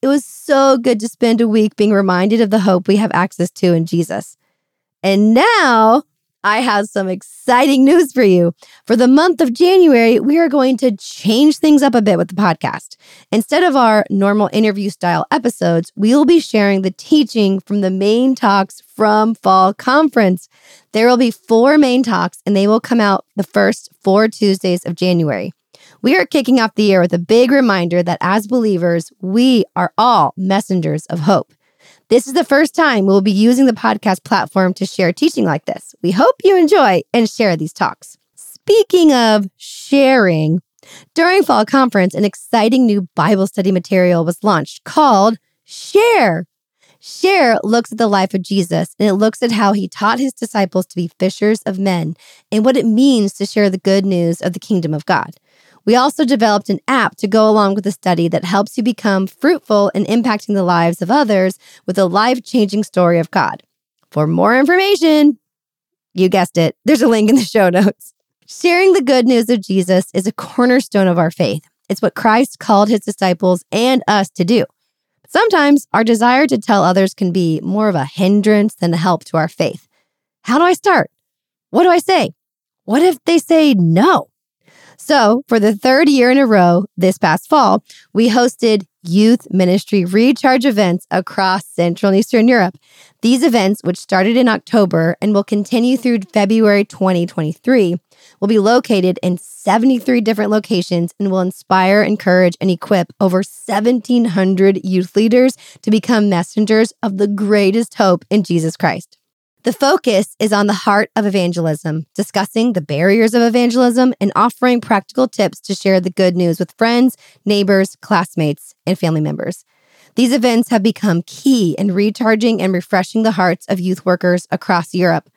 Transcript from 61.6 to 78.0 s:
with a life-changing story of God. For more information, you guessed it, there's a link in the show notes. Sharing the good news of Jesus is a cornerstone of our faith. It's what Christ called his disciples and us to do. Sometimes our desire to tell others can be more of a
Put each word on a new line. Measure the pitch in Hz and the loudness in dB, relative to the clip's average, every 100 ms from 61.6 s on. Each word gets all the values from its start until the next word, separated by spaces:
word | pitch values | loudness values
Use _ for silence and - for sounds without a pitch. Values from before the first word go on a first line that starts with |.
| _ - - | _ -18 -8
with | 185 | -2
a | |
life-changing | 190 185 226 254 - 254 208 208 | 0 0 0 -2 -4 -2 -2 -2
story | 208 - 180 170 | -4 0 0 0
of | 165 | -2
God. | 196 123 - _ _ _ _ _ | -2 -4 -6 _ _ _ _ _
For | - 151 | -4 -2
more | 170 196 247 | 0 0 2
information, | 277 359 381 403 320 302 294 - _ _ _ _ _ _ _ | 2 0 0 0 2 4 2 0 _ _ _ _ _ _ _
you | - 185 | -2 0
guessed | 190 175 - | 0 -2 0
it, | 160 - | -2 -2
there's | - 285 | -2 2
a | 233 | 2
link | 226 214 | 2 2
in | 262 | 2
the | |
show | 214 226 185 | 0 0 0
notes. | 180 196 - - _ _ _ _ | 2 0 -2 -18 _ _ _ _
Sharing | - 349 349 381 | -4 0 2 2
the | 370 | 2
good | 254 262 240 | 2 0 2
news | 240 220 | 0 0
of | 240 | -2
Jesus | 190 190 180 185 - | -2 -4 0 0 0
is | - 190 | -6 -6
a | |
cornerstone | - - - 247 254 - 208 190 | -8 -10 -2 0 0 0 0 0
of | 170 | 0
our | 165 | -2
faith. | - 147 156 _ _ _ | -2 -4 -4 _ _ _
It's | 196 | -4
what | 214 | -4
Christ | - 226 220 262 - | -2 0 0 0 -6
called | - 202 208 | 0 2 2
his | 220 | 0
disciples | - - 190 180 185 180 - | -4 -4 -4 -2 0 -2 -4
and | 214 247 269 - | -2 0 -2 0
us | 208 196 | -2 -2
to | - | -4
do. | 175 233 - _ _ _ _ _ _ | 0 0 -2 _ _ _ _ _ _
Sometimes | 330 453 381 285 285 - | -2 0 2 2 2 0
our | - | -2
desire | 226 226 240 254 294 | 0 2 2 2 0
to | 254 | -2
tell | - 208 | 0 0
others | 160 185 190 | 2 2 0
can | - 185 | -2 -4
be | 175 170 160 | -2 -2 -2
more | - 196 214 | -4 -2 -2
of | |
a | 175 | -2